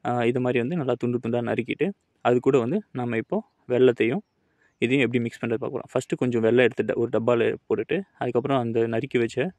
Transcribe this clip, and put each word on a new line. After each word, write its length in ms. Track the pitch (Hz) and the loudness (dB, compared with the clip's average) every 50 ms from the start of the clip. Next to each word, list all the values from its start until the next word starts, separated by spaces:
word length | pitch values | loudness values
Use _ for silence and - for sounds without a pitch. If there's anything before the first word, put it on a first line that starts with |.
| - | -4
ஆ, 180 | 120 120 123 117 | -4 -2 0 0
இது 160 | 117 123 131 | 0 0 0
மாதிரி 200 | 127 123 123 123 | 0 0 0 0
வந்து 160 | 117 135 175 | -2 -2 -4
நல்லா 180 | 175 135 127 123 117 | -4 -2 -2 -2 -2
துண்டு 200 | - 120 120 120 - | -2 -2 -2 -2 -4
துண்டா 140 | 117 117 120 | -2 -2 -2
நறுக்கிட்டு, 480 | 117 110 113 117 117 127 - - 151 196 202 _ _ _ _ _ | -2 -2 -4 -4 -4 -6 -4 -4 -4 -4 -4 _ _ _ _ _
அது 180 | _ 117 123 123 | _ 2 2 4
கூட 200 | - 135 139 135 | 4 4 4 4
வந்து 240 | 113 120 160 214 - _ | 2 2 -2 -4 -4 _
நம்ம 260 | - 127 123 120 117 | -8 -6 -6 -2 -2
இப்போ 260 | 113 113 _ 175 214 - _ _ _ _ | -4 -4 _ -4 -6 -6 _ _ _ _
வெல்லத்தையும் 500 | - 123 120 127 127 117 - 117 113 135 202 _ _ _ _ _ _ _ _ _ _ _ | -2 2 4 4 4 4 4 0 0 0 -2 _ _ _ _ _ _ _ _ _ _ _
இதையும் 280 | _ - 117 131 143 127 | _ -2 0 2 2 2
எப்படி 180 | 113 120 123 117 | 2 0 -2 -2
மிக்ஸ் 220 | 117 - - - | -4 -6 -6 -4
பண்றது 80 | 117 113 | -4 -4
பார்க்க 260 | 110 117 - 147 - | -4 -4 -6 -8 -8
போறோம். 140 | - - - | -10 -4 -4
ஃபஸ்ட்டு 220 | 127 - - 170 | -4 -4 -4 -4
கொஞ்சம் 280 | - 131 127 120 117 110 | -2 -2 0 0 2 2
வெல்லம் 140 | 110 117 | 4 6
எடுத்து 260 | 123 127 113 - - 110 | 6 4 4 2 0 -2
ட-, 100 | 107 - | -2 0
ஒரு 160 | - 117 120 117 | -2 -2 0 0
டப்பால 420 | 110 113 120 123 120 110 110 - - _ _ | 0 2 2 2 2 2 0 -2 -6 _ _
போட்டுட்டு, 320 | 113 - 117 - 151 190 196 _ _ | -4 -4 -2 -4 -4 -4 -4 _ _
அதுக்கப்புறம் 420 | _ 127 123 - 120 117 131 139 131 | _ -6 -2 -2 -2 -2 0 -2 0
அந்த 280 | 120 117 113 117 113 | 0 0 0 0 0
நறுக்கி 300 | 117 113 113 135 135 - | 0 -2 -4 -4 -2 -2
வச்ச 340 | 127 117 117 - 123 135 185 - | 0 0 0 -2 -4 -4 -4 -6